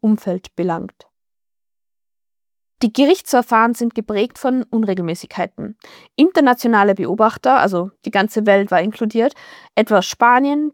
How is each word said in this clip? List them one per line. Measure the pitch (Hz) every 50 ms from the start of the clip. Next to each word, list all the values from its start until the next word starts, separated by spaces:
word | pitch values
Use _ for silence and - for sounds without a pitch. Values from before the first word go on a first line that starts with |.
Umfeld | - 214 214 208 - 202 180 185 - - _
belangt? | - 175 185 165 165 - 190 - _ _ _ _ _ _ _ _ _ _ _ _ _ _ _ _ _ _ _ _ _ _ _ _ _ _ _ _ _ _ _ _ _ _ _ _ -
Die | - 214
Gerichtsverfahren | 220 - 277 277 370 370 - - - 247 247 - 240 220 226 233 240
sind | - 240 233 -
geprägt | - 220 - 214 202 214 240 - -
von | - 269 254 254 233
Unregelmäßigkeiten. | - - 226 220 202 190 185 175 165 165 - - - - - 170 - _ - - 208 220 _ _ - - - _ _ _
Internationale | - 285 359 381 349 294 262 247 247 - 240 226 208 202 202 196
Beobachter, | 190 185 123 185 220 220 220 - - - 247 269 262
also | - 196 190 175 175 190 - _ -
die | 247
ganze | - 202 190 214 - 226 208
Welt | 208 196 202 196 202
war | 185 170
inkludiert, | 170 214 214 - 233 220 - 226 226 277 - - - - - - - _ -
etwa | - 226 - 214 196
Spanien, | - - - - 233 240 247 254 277 277 285 294 302 302